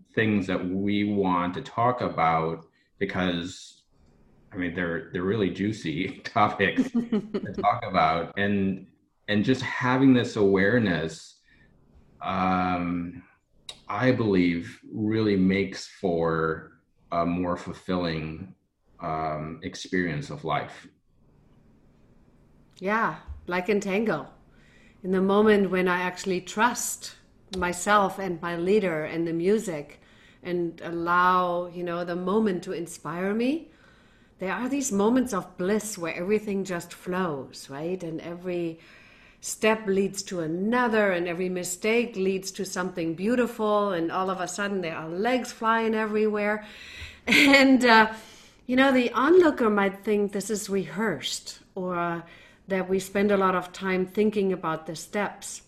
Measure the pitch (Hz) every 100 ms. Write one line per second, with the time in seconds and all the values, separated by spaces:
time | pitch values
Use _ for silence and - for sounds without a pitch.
0 | _ - 110 104 92 90 90 95 101 104
1 | 104 101 95 90 87 90 - - 120 123
2 | 95 82 80 82 80 82 - _ _ -
3 | 98 92 92 87 87 - - - _ _
4 | _ _ _ _ _ 95 90 85 85 82
5 | - 92 90 110 95 82 101 110 82 76
6 | 92 - - 113 104 - 95 - - 233
7 | - 208 - 196 - - - - 107 92
8 | 80 82 82 - 101 101 98 95 - _
9 | _ _ - 107 120 127 113 - 127 131
10 | 135 123 110 113 101 98 98 120 104 80
11 | 80 - - _ _ _ _ _ _ -
12 | - - 90 95 92 92 90 90 87 87
13 | 85 87 - _ _ _ - - - 101
14 | 127 117 110 92 90 87 - - - -
15 | 107 110 107 98 95 98 95 - - -
16 | 95 85 82 80 80 80 - _ _ _
17 | - 87 87 87 87 90 - 80 - 90
18 | 85 80 78 80 95 - _ _ _ -
19 | 85 78 78 76 78 82 92 - - 92
20 | 90 73 71 73 76 71 62 - - _
21 | _ _ _ _ _ _ _ _ _ _
22 | _ _ _ _ _ _ _ - 185 220
23 | 208 156 - - - 180 180 208 202 190
24 | 226 156 135 - _ _ _ - - -
25 | 185 185 190 196 214 202 190 185 185 180
26 | 180 180 202 180 180 208 233 226 - -
27 | - - _ _ - 185 175 175 - 208
28 | 190 196 190 170 170 170 175 214 185 156
29 | 151 165 170 165 175 220 190 151 147 -
30 | _ - - _ 180 175 170 165 165 170
31 | 170 175 180 185 180 175 175 170 175 170
32 | 175 175 180 214 214 180 180 147 170 -
33 | 151 170 190 214 247 320 - _ - _
34 | _ _ _ - 185 185 254 277 254 196
35 | 208 254 247 185 170 - 180 214 208 -
36 | 165 - 180 214 214 196 190 175 170 -
37 | - 180 175 139 123 - - 139 165 185
38 | 170 160 165 175 180 175 170 160 - -
39 | - - - _ - - 220 214 196 190
40 | 196 196 - 185 156 170 202 254 247 220
41 | 208 180 175 170 185 180 175 - 214 233
42 | 233 196 190 190 190 - 185 196 185 185
43 | 165 160 196 247 233 233 214 208 202 175
44 | 165 180 190 185 175 - 202 196 165 160
45 | 160 175 233 254 220 - 220 226 226 220
46 | 220 214 214 208 208 214 - - - -
47 | - - - - 285 277 269 262 247 226
48 | 220 - - - - _ - 254 269 254
49 | 240 214 277 370 330 - 226 208 196 190
50 | - 208 202 202 190 208 190 196 156 160
51 | 220 143 - - - - - - 185 175
52 | 170 170 165 - - - - 190 180 190
53 | 185 202 208 202 190 180 170 - 190 185
54 | 185 214 214 208 190 185 160 160 - 156
55 | - 208 208 - - -